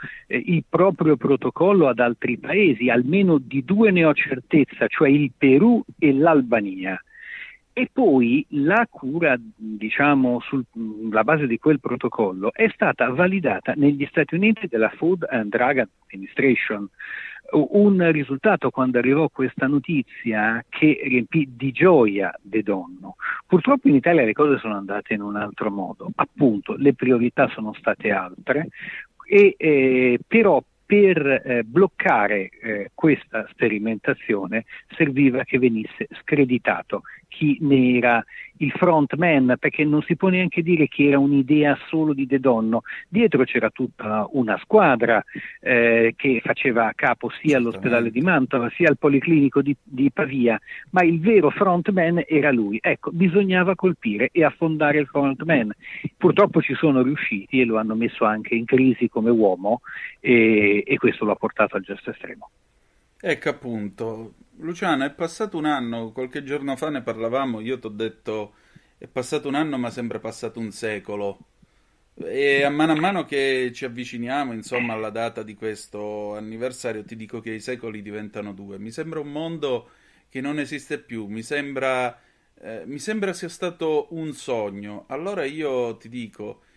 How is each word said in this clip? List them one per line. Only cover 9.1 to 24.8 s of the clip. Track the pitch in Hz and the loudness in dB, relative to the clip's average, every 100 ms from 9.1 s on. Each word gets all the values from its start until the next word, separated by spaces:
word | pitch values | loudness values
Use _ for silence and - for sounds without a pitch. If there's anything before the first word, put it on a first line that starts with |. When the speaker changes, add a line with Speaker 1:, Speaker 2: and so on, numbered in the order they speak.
| 165 156 123 | -2 0 0
Speaker 1:
diciamo, | 110 - 110 107 107 - 143 139 127 123 | -4 -16 -12 -8 -6 0 2 4 2 0
sul, | - 139 123 117 110 107 110 | -4 -6 -6 -10 -10 -8 -2
la | 110 | 0
base | 113 160 135 | 2 2 0
di | 113 | 0
quel | 151 143 | 2 0
protocollo | - 120 120 - 101 92 104 | -2 -4 -4 -2 -2 -2 -4
è | - 220 | 0 -2
stata | - 180 - 123 | 0 -2 0 -2
validata | 127 185 196 135 - - 143 | 0 0 0 -2 -2 -4 2
negli | 143 143 139 | 2 2 -2
Stati | 165 143 170 | -2 -2 2
Uniti | 214 214 196 | 2 0 -2
dalla | 113 110 | 0 0
Food | - 165 185 - | 0 0 0 -2
and | 123 104 | -4 -2
Drug | 113 127 135 107 _ | 0 0 0 -4 _
Administration. | _ 95 95 - 135 117 - 104 101 - - - - - - | _ -16 -10 0 2 2 -2 -6 -10 -14 -16 -14 -16 -18 -2
U-, | 151 143 | 0 2
un | 202 208 185 170 | 4 6 6 4
risultato, | 156 135 135 214 180 127 | 2 -2 0 0 2 0
quando | - 127 123 | 0 0 2
arrivò | 127 143 151 | 2 2 0
questa | - 131 - 131 | -2 -4 -2 -2
notizia, | 143 147 151 - - 117 107 107 113 - | -2 0 -4 -4 -8 -4 -2 -2 -2 -6
che | - 156 - | 0 2 2
riempì | 139 127 156 165 135 120 | 0 -2 0 -2 -2 -4
di | 135 | -6
gioia | 120 180 156 110 98 92 - | 2 4 6 4 0 -4 -6
De | 101 110 | -6 -4
Donno. | 101 95 87 92 95 - - - - | -2 -4 -6 -16 -20 -12 -10 -10 0
Purtroppo | 180 254 277 277 | 0 2 2 4
in | 139 | 4
Italia | 170 165 113 | 4 2 2
le | |
cose | 107 147 127 | 2 2 0
sono | 110 | -2
andate | 101 | -8